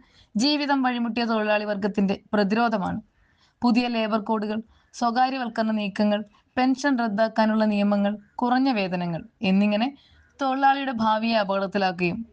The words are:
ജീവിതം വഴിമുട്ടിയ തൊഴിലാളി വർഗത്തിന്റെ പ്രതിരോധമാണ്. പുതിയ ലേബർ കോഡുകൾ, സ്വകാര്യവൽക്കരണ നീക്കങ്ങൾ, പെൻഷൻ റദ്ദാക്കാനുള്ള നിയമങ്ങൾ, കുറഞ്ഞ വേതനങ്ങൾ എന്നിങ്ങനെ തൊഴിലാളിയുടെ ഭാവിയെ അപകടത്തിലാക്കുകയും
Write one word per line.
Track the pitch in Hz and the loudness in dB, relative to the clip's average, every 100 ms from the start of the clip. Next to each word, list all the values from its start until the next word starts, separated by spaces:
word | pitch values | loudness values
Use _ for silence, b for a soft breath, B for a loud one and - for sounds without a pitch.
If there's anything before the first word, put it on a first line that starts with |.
| b b b 208 | b b b -2
ജീവിതം | 269 294 285 277 | 2 2 0 0
വഴിമുട്ടിയ | 254 240 233 233 | 2 0 -2 -2
തൊഴിലാളി | 233 226 214 214 208 | 0 0 2 0 0
വർഗത്തിന്റെ | 202 202 196 196 196 - | -2 -2 0 0 0 -2
പ്രതിരോധമാണ്. | 208 196 214 233 214 180 180 - _ _ _ _ _ | 0 2 2 0 0 -4 -6 -10 _ _ _ _ _
പുതിയ | 240 233 247 | 0 2 0
ലേബർ | 233 220 214 | -2 -2 -2
കോഡുകൾ, | 208 220 208 214 - b b | -2 -4 -2 -6 -8 b b
സ്വകാര്യവൽക്കരണ | - 240 233 254 262 233 226 220 | -4 -2 2 0 0 -6 -4 -2
നീക്കങ്ങൾ, | 214 208 190 208 208 208 b b - | -2 -4 0 0 0 -4 b b -2
പെൻഷൻ | 254 262 285 254 | 0 2 0 0
റദ്ദാക്കാനുള്ള | 233 202 226 220 220 220 214 | 0 0 0 2 2 2 2
നിയമങ്ങൾ, | 208 202 202 202 208 - - | 2 2 2 0 -2 -10 -4
കുറഞ്ഞ | 247 254 269 | 0 2 2
വേതനങ്ങൾ | 226 190 180 175 165 - - | 0 -2 -2 -4 -6 -10 -6
എന്നിങ്ങനെ | 196 190 208 208 247 277 b b b - | 0 2 2 2 -2 -6 b b b -6
തൊഴിലാളിയുടെ | 269 262 269 277 277 | -2 2 2 2 0
ഭാവിയെ | 233 220 214 226 226 | -2 0 0 0 0
അപകടത്തിലാക്കുകയും | 196 196 196 202 190 180 175 226 226 | 0 -2 -2 0 -2 0 -2 -2 -4